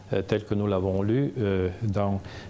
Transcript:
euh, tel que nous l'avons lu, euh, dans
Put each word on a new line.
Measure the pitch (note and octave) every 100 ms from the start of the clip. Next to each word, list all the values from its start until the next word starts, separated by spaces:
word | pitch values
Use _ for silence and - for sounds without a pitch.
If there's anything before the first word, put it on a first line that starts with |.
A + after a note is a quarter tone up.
| -
euh, | G2 F#2
tel | G#2+
que | G2+ G2+
nous | G#2
l'avons | F#2+ F#2+ F#2+
lu, | G2 B2 C#3+ -
euh, | G2+ F#2+ F#2 F#2
dans | A2 G2+ G2+ G2 - -